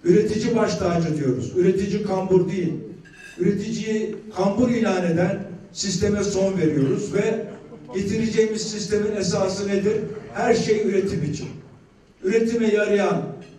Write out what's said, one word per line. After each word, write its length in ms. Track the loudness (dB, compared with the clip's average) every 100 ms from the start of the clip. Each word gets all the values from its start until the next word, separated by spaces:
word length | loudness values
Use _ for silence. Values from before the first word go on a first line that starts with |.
Üretici 520 | 4 4 4 0 0 2
baş 180 | 2
tacı 440 | 0 0 0 0 0
diyoruz. 340 | 0 0 -2 2
Üretici 460 | 4 4 0 -2
kambur 480 | -2 -2 2 4 4
değil. 240 | 0 -2 -4 -8 -16 -20 -20 -20 -2
Üreticiyi 800 | 0 0 -2 -4 -2 -2 -4 -8 -10 -2
kambur 320 | 0 2 2
ilan 360 | 2 0 0
eden 380 | 0 0 0 -2 -8 -14 -16
sisteme 520 | -8 -6 -2 0 0
son 340 | 0 0 0 2
veriyoruz 560 | 2 2 2 0 0
ve 320 | 0 0 -2 -4 -12 -18 -20 -8
getireceğimiz 680 | -4 -2 0 0 2 2 0
sistemin 540 | -6 -6 -2 0 0 0
esası 520 | 0 0 0 0 -2
nedir? 280 | 0 2 0 -2 -8 -10
Her 200 | -2 2
şey 340 | 2 4 2 2
üretim 360 | 0 0 -2
için. 240 | -4 -6 -8 -12 -18 -20 -20 _ _ _
Üretime 440 | 0 2 2 2 2
yarayan 540 | 2 2 2 2 0 -4 -10 -16